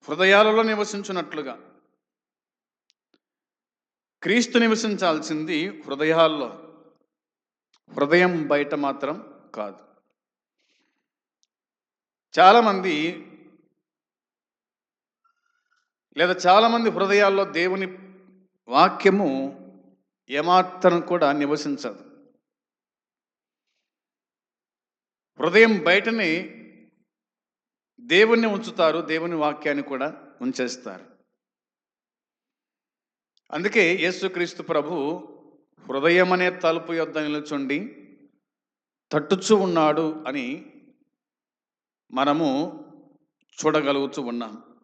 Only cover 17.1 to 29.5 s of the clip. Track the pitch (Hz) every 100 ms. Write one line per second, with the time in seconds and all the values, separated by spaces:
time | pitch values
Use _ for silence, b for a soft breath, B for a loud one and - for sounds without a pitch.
17.1 | 202 202 196 196 165 180 190 185 - -
18.1 | - _ _ _ _ - 131 180 - 196
19.1 | 190 180 135 135 - - - _ _ _
20.1 | _ _ 139 165 180 180 - 185 170 160
21.1 | 175 151 147 143 147 147 135 120 101 -
22.1 | - _ _ _ _ _ _ _ _ _
23.1 | _ _ _ _ _ _ _ _ _ _
24.1 | _ _ _ _ _ _ _ _ _ _
25.1 | _ _ _ 156 185 226 208 165 190 202
26.1 | 226 180 165 185 - - - _ _ _
27.1 | _ _ _ _ _ _ _ _ _ 120
28.1 | 165 220 233 226 202 - - 165 160 156
29.1 | 160 170 165 151